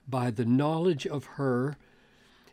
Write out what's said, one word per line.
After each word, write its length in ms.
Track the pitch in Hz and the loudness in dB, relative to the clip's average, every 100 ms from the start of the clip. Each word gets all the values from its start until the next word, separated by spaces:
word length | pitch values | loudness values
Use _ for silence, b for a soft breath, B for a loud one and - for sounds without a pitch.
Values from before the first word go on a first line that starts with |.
| - | -6
by 240 | 127 123 | -2 -2
the 120 | 113 | 0
knowledge 600 | 117 127 147 160 180 147 - | 2 4 2 2 0 0 -4
of 200 | 147 - - | -6 -8 -4
her 400 | 139 123 135 147 b b b b b b b | 0 0 -2 -6 b b b b b b b